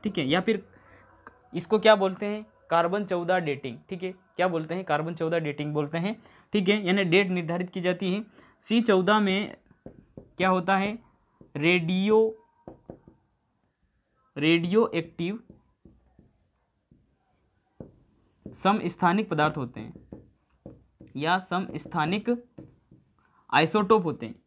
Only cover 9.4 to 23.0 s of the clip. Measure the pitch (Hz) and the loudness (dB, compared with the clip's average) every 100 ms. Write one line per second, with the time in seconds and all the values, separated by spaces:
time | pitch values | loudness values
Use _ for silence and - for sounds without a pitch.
9.4 | 208 - _ _ - - _ - - - | -4 -12 _ _ -20 -20 _ -20 -20 -2
10.4 | 185 185 175 196 196 233 _ _ _ _ | 2 2 2 0 0 -6 _ _ _ _
11.4 | - 143 160 180 165 185 196 214 220 226 | -14 0 2 2 2 0 4 4 4 -2
12.4 | _ _ - - - - - _ _ _ | _ _ -20 -20 -20 -20 -20 _ _ _
13.4 | _ _ _ _ _ _ _ _ _ - | _ _ _ _ _ _ _ _ _ -2
14.4 | 151 170 170 208 233 165 165 - 170 226 | 2 2 4 2 2 -2 -6 -6 -6 -6
15.4 | _ - _ _ - _ _ _ _ _ | _ -20 _ _ -20 _ _ _ _ _
16.4 | _ _ _ _ _ _ _ _ _ _ | _ _ _ _ _ _ _ _ _ _
17.4 | _ _ _ _ - _ _ _ _ _ | _ _ _ _ -20 _ _ _ _ _
18.4 | - - 190 208 175 - 180 190 214 156 | -20 -2 0 0 -2 0 2 2 -2 0
19.4 | 151 151 123 - 113 - - - - _ | 0 0 -8 -10 -16 -18 -20 -20 -20 _
20.4 | _ _ - - _ _ - 131 156 185 | _ _ -20 -20 _ _ -14 -4 0 0
21.4 | 185 180 190 - - 170 156 208 208 240 | 0 -4 -4 -10 -6 -2 0 -2 -2 -4
22.4 | - - - _ _ - | -6 -20 -20 _ _ -20